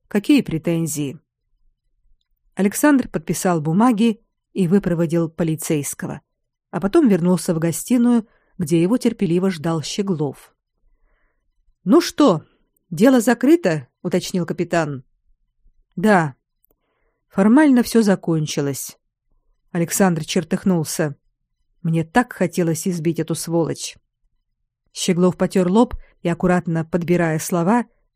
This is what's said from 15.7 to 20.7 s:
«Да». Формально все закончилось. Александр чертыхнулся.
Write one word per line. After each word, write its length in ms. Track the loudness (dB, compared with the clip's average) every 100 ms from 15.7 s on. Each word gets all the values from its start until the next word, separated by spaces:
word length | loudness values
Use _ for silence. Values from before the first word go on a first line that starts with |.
| _ _ -2
«Да». 400 | 2 2 2 -4 _ _ _ _ _ _ _ _ _
Формально 520 | 0 4 6 6 4
все 200 | 2 2
закончилось. 960 | 2 0 0 -2 -2 -4 -4 -4 -10 -16 _ _ _ _ _ _ _
Александр 540 | -4 -2 0 2 0 -4
чертыхнулся. 920 | -4 -4 -2 0